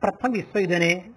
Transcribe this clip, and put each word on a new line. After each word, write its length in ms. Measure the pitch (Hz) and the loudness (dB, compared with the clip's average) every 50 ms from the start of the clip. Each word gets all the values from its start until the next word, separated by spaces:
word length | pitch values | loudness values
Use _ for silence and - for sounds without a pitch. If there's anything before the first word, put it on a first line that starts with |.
પ્રથમ 300 | - 202 190 - - 262 | -2 -2 -2 -2 -2 -2
વિશ્વયુદ્ધ 440 | 240 202 - - - 208 190 165 175 | -2 -4 -4 -4 -2 -2 0 2 2
અને 380 | 175 170 165 175 185 185 220 233 | 2 4 2 2 0 -4 -12 -20